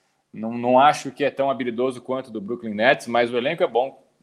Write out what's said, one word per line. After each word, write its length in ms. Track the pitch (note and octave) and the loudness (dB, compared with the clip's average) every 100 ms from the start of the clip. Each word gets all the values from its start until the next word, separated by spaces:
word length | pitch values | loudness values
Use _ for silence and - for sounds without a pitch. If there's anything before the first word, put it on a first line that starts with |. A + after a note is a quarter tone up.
| _ _ _ | _ _ _
não, 200 | - A2 A#2+ | -12 -8 -4
não 220 | A#2+ B2+ | 2 6
acho 320 | C#3+ D3 C#3 | 6 4 -4
que 120 | - | -4
é 60 | C#3 | -2
tão 200 | - C#3 | 0 -2
habilidoso 520 | C3+ B2 A2+ B2+ A#2+ | -2 -4 -2 -2 -4
quanto 260 | - C3 B2+ | -8 -8 -8
o 40 | |
do 100 | A2 | -10
Brooklyn 320 | G2 A#2+ A#2 | -8 -8 -6
Nets, 340 | G#2 A#2 D3+ - | 0 2 2 2
mas 240 | A#2+ A#2+ | 0 2
o 60 | A#2+ | 0
elenco 260 | B2+ E3 | -2 0
é 40 | F3 | 0
bom. 360 | A2+ C3+ - _ _ | 0 -2 -6 _ _